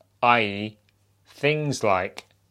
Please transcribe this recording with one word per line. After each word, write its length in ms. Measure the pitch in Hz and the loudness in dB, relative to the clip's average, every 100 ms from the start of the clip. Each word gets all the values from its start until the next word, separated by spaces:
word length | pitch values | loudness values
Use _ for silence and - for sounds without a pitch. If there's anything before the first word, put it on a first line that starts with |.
| _ _ | _ _
i 200 | 120 120 | 2 4
e, 360 | 104 101 107 - _ _ _ _ _ | 2 -4 -8 -10 _ _ _ _ _
things 580 | - 143 151 151 123 | -4 -2 0 -2 -2
like 420 | 110 92 98 - - _ _ | 0 0 -2 -10 -20 _ _